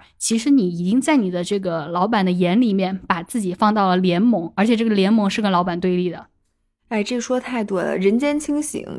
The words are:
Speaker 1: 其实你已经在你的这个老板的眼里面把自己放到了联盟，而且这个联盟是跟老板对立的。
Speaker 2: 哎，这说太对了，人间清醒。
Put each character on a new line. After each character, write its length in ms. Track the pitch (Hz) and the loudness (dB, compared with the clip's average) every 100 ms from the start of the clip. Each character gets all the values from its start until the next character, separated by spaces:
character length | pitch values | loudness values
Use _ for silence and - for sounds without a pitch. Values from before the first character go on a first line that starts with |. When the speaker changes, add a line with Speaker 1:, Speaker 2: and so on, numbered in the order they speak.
| - - | -8 -8
Speaker 1:
其 180 | - 226 | -2 0
实 140 | 285 | 2
你 180 | 277 180 | 4 2
已 180 | 170 180 | 0 0
经 140 | 247 | 0
在 160 | 285 285 | 2 2
你 140 | 190 | 2
的 120 | 175 | -2
这 160 | 180 202 | -2 -4
个 280 | 190 165 147 | -2 -4 -4
老 200 | 175 202 | -2 0
板 160 | 220 | 2
的 80 | 185 | 2
眼 300 | 180 175 214 | 2 2 2
里 140 | 240 190 | 2 2
面 240 | 190 190 - | -2 -4 -4
把 160 | 175 | -4
自 180 | 175 233 | -4 -6
己 140 | 185 180 | -4 0
放 180 | 214 | 0
到 140 | 214 190 | 2 2
了 100 | 180 | 2
联 240 | 185 170 | 2 2
盟， 300 | 240 196 170 - | 2 2 -2 -2
而 80 | |
且 120 | 220 220 | 0 2
这 100 | 226 | 2
个 80 | |
联 180 | 202 190 | 2 4
盟 160 | 226 196 | 4 2
是 140 | 226 | 0
跟 100 | 208 | 0
老 120 | 175 | 2
板 160 | 180 170 | 0 -2
对 160 | 185 180 | 0 0
立 160 | 180 | -2
的。 160 | 160 - _ _ _ _ _ - | -6 -16 _ _ _ _ _ -6
Speaker 2:
哎， 140 | 214 | -4
这 160 | 208 247 | -2 -4
说 200 | 233 254 | -2 -4
太 240 | 247 247 | -2 -6
对 180 | 202 185 | -4 -2
了， 160 | 151 156 | -2 0
人 220 | 196 233 | 2 2
间 200 | 285 294 | 0 -2
清 220 | 302 294 | -2 -4
醒。 260 | 294 - - | -4 -8 -10